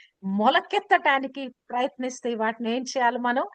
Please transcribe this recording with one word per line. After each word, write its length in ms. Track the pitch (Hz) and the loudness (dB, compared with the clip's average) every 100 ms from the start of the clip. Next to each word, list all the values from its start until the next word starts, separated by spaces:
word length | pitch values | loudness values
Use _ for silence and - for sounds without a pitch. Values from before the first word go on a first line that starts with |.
| _ _ | _ _
మొలకెత్తటానికి 1200 | 190 196 220 339 381 403 403 370 311 277 269 277 262 | -4 2 4 4 0 -4 2 2 4 2 -2 -8 -12
ప్రయత్నిస్తాయి. 880 | - _ 240 262 - 254 254 240 | -12 _ -4 -4 -4 -8 -6 -6
వాటిని 400 | 226 220 233 226 | -2 -2 -2 -4
ఏం 60 | 240 | -4
చేయాలి 380 | 254 269 240 247 | -4 0 0 2
మనం? 260 | 240 247 381 | 0 0 -2